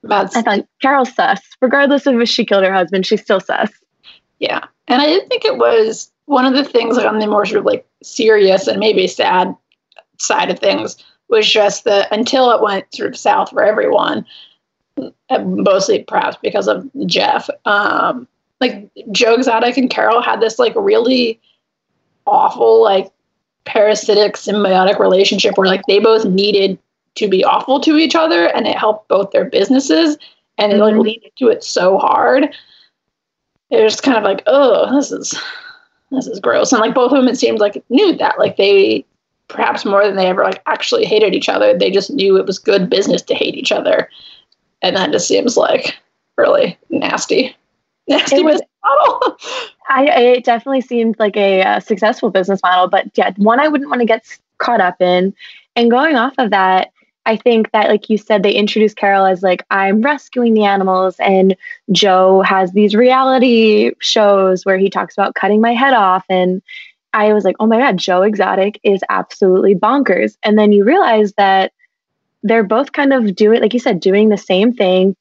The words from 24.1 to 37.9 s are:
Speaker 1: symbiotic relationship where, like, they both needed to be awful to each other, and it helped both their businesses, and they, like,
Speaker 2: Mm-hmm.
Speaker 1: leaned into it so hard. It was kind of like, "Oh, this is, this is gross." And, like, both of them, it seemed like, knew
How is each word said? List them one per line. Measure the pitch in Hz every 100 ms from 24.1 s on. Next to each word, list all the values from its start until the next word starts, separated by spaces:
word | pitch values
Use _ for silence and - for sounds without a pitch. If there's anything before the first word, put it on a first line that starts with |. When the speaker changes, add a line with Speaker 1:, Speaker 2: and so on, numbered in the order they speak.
| 202 208 -
Speaker 1:
symbiotic | - 208 196 185 185 196
relationship | 190 185 196 - 220 196
where, | 190
like, | 190 -
they | 196
both | 220 220 220
needed | 185 202 202 196 190 _ _ _ -
to | 214
be | 185
awful | - - - 277
to | - 302
each | 311 339
other, | 320 339 339 -
and | 214
it | -
helped | 214 214 _
both | 190 196
their | - -
businesses, | - 202 262 269 320 330 302 - _ _ -
and | 208
they, | 208
like, | 214
Speaker 2:
Mm-hmm. | 214
Speaker 1:
leaned | 220 226
into | - - 247
it | -
so | - - 180 196
hard. | - - - 262 311 - _ _ _ _ _ _ _ _ _ _ _
It | 233
was | 220 214
kind | 277 233
of |
like, | 208 196 -
"Oh, | 269 269 185 196 269
this | -
is, | - - - - - - - _ _ _
this | 262 -
is | 202
gross." | 196 - -
And, | 233
like, | 220 247
both | 247
of | 277
them, | 254
it | -
seemed | 233 226
like, | 208 -
knew | _